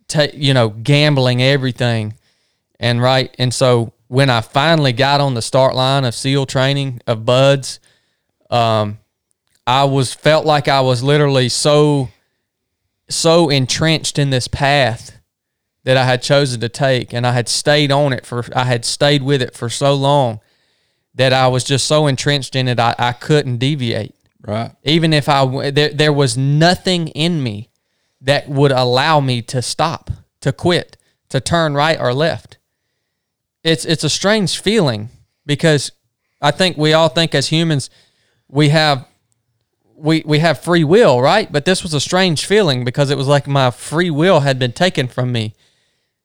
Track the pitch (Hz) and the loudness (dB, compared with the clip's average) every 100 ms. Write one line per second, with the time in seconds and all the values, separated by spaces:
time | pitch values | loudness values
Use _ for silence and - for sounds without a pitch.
0 | - 151 147 - 139 131 113 107 113 143 | -6 -2 -2 -2 0 2 0 -2 0 2
1 | 151 139 127 123 131 143 127 120 120 113 | 4 2 2 2 2 0 -2 -2 -2 -2
2 | 107 107 _ _ _ _ _ _ 117 120 | -4 -10 _ _ _ _ _ _ -2 0
3 | 123 131 131 - 123 - 131 120 110 - | 2 2 -2 -2 -4 0 2 2 0 -8
4 | _ 127 139 117 110 139 151 165 143 123 | _ 0 2 0 -2 0 2 2 2 2
5 | 135 143 143 123 - 131 131 127 131 139 | 2 2 0 -2 -2 2 2 2 0 0
6 | 131 - 139 139 135 139 131 139 135 120 | -2 -4 -2 -2 -2 -2 0 -2 -4 -8
7 | - 110 110 123 135 139 127 - _ _ | -6 -4 0 2 4 2 -2 -14 _ _
8 | _ _ _ _ _ 120 117 110 104 110 | _ _ _ _ _ -2 0 0 -2 -6
9 | _ _ _ _ _ _ - 127 139 135 | _ _ _ _ _ _ -2 0 2 0
10 | 123 - 147 156 151 151 151 139 131 123 | -2 -2 0 2 2 0 2 0 2 0
11 | 131 147 147 135 123 - 151 147 151 147 | 0 2 2 2 0 0 2 4 4 2
12 | 123 - _ _ _ _ _ _ _ _ | -4 -10 _ _ _ _ _ _ _ _
13 | _ - - 165 165 139 127 - 156 156 | _ -2 2 4 4 2 0 -2 0 0
14 | - - 143 131 - - 139 143 123 117 | -2 -2 -2 -2 -4 -2 0 2 0 -2
15 | - - _ _ _ _ _ _ 127 131 | -12 -20 _ _ _ _ _ _ 0 2
16 | 127 127 - 143 143 120 113 - 135 127 | 2 0 2 0 0 -2 -8 -2 0 0
17 | 113 120 123 123 113 - - 147 147 139 | -2 -4 -2 -2 -2 -2 0 2 2 0
18 | 147 127 - 120 120 117 127 120 117 - | 0 -2 -6 -10 -6 -4 -2 -2 -4 -2
19 | 143 147 131 143 123 - 120 - 139 139 | 0 2 0 -2 -2 -6 -8 -2 0 0
20 | 135 143 127 110 - _ _ _ _ _ | 2 2 0 -4 -14 _ _ _ _ _
21 | _ - 131 131 131 127 - 135 - 151 | _ -2 2 4 2 0 -2 -2 0 0
22 | 151 127 143 143 131 135 127 120 117 - | 2 0 -2 -2 -4 -4 -2 0 0 0
23 | 123 123 - 151 139 120 131 151 120 107 | -4 -4 0 0 0 -2 -2 -2 -4 -6
24 | - - _ _ - 107 117 - - 165 | -8 -14 _ _ -8 -8 -8 -8 0 2
25 | 160 156 139 139 135 127 123 139 151 147 | 2 2 2 2 2 -2 -2 0 0 0
26 | 151 143 139 117 135 147 165 185 - 180 | 0 2 0 0 0 2 2 2 -2 -4
27 | 160 - 160 165 127 104 117 _ _ _ | -4 -4 -4 -2 -4 -8 -14 _ _ _
28 | _ _ 131 143 - 139 143 127 127 123 | _ _ -2 -2 0 0 2 2 2 2
29 | 147 156 135 123 113 127 120 - 156 135 | 2 2 2 -2 -4 -6 -6 -4 -4 -4
30 | - - _ _ 147 - 170 170 - - | -10 -14 _ _ -6 -2 0 -2 -2 -14
31 | _ _ _ 135 - 170 160 143 151 165 | _ _ _ -6 -2 0 0 0 0 0
32 | 123 123 143 - - - _ _ _ _ | -2 -2 -2 -4 -12 -20 _ _ _ _
33 | _ _ _ _ _ _ 160 160 - 160 | _ _ _ _ _ _ -2 -2 -2 -4
34 | 156 - 190 214 185 - - 220 156 110 | -2 -2 0 0 0 -2 0 0 0 -2
35 | 107 - _ _ - 143 165 147 - - | -8 -16 _ _ -6 -2 2 0 -2 -12
36 | _ _ _ _ 143 147 185 147 151 156 | _ _ _ _ -2 0 -2 0 0 2
37 | 160 165 165 147 127 160 165 147 - - | 2 0 0 -2 0 0 0 -2 -4 -14
38 | _ _ _ _ _ 135 147 160 156 139 | _ _ _ _ _ 0 2 4 2 0
39 | - _ _ _ _ _ _ _ _ _ | -4 _ _ _ _ _ _ _ _ _
40 | 151 160 151 151 165 143 - 175 147 190 | -2 -2 0 0 2 0 0 0 4 4
41 | 214 123 135 196 208 147 143 185 180 147 | 4 4 2 2 0 -4 -2 -2 -2 -6
42 | - 180 185 147 - 208 185 127 123 123 | -2 0 0 -2 0 2 2 0 -4 -2
43 | 139 143 135 143 139 139 127 - - 151 | -2 0 2 0 2 0 0 -2 -6 -2
44 | 180 143 175 170 139 131 127 - 180 170 | -2 0 2 2 2 0 -4 -2 -2 -2
45 | 127 - 127 120 107 - _ _ _ _ | -4 -4 -4 -4 -6 -10 _ _ _ _
46 | _ _ | _ _